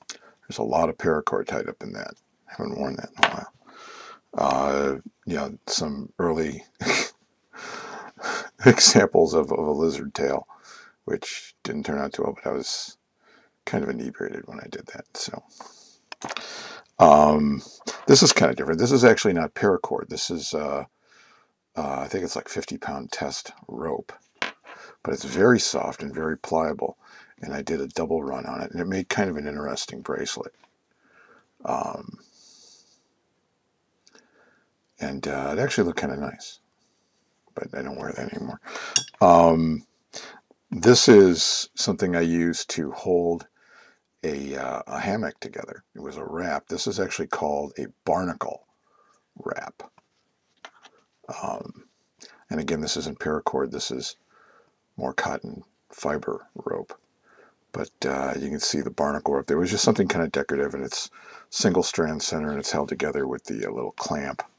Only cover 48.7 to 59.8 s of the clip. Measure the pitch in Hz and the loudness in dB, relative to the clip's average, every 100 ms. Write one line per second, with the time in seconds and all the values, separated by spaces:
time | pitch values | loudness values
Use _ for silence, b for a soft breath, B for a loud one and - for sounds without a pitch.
48.7 | _ b b b b b - - - - | _ b b b b b -14 -10 -8 -10
49.7 | - - _ _ _ _ _ _ _ - | -14 -20 _ _ _ _ _ _ _ -20
50.7 | b b b b _ - - - - - | b b b b _ -16 -10 -8 -8 -10
51.7 | - - _ _ _ B B B 78 71 | -16 -20 _ _ _ B B B -6 -2
52.7 | 78 76 80 76 - 78 76 - 67 67 | -4 -4 -6 -6 -6 -4 -2 -2 -2 -2
53.7 | 69 - 64 - - b b b b b | -4 -8 -8 -10 -14 b b b b b
54.7 | b _ - 65 - - - - - - | b _ -10 -8 -4 -4 -4 -10 -14 -18
55.7 | _ _ - 73 73 - - - - - | _ _ -8 -4 -4 -4 -8 -10 -12 -8
56.7 | 50 - - _ _ b b b b _ | -8 -8 -16 _ _ b b b b _
57.7 | - - - 67 67 67 67 69 73 - | -10 -10 -6 -4 -2 -4 -4 -6 -4 -4
58.7 | 73 67 - 73 71 71 69 - 73 87 | -2 -4 -2 -2 0 0 -2 0 0 0
59.7 | - | 2